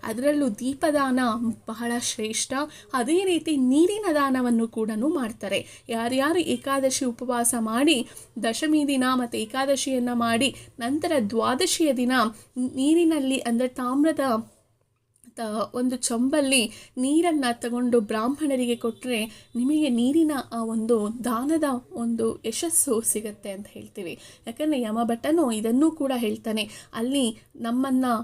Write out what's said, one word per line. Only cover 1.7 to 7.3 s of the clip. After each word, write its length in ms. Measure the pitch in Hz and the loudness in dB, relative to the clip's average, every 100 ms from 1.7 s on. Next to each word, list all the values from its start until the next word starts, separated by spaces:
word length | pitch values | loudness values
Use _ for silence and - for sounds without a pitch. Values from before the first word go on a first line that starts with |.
| 226 233 240 | -8 -4 -2
ಶ್ರೇಷ್ಠ. 540 | 240 - 220 226 - 262 294 - - | -4 -6 -6 -4 -4 -4 -4 -8 -8
ಅದೇ 300 | - 240 339 392 | -4 2 2 2
ರೀತಿ 320 | 339 320 294 | 0 0 0
ನೀರಿನ 480 | 254 277 359 415 415 | 4 6 4 2 0
ದಾನವನ್ನು 540 | 294 277 262 247 233 226 | 2 2 2 2 2 0
ಕೂಡನೂ 420 | 226 220 214 269 | -2 -4 0 0
ಮಾಡ್ತಾರೆ. 580 | 330 226 - 196 196 - - - | 0 -4 -6 -4 -4 -4 -18 -8
ಯಾರ್ಯಾರು 500 | 226 233 262 285 339 | -4 0 0 2 2
ಏಕಾದಶಿ 680 | 330 240 277 277 262 262 254 | 0 -2 0 0 2 0 -4
ಉಪವಾಸ 500 | 233 247 | -4 -4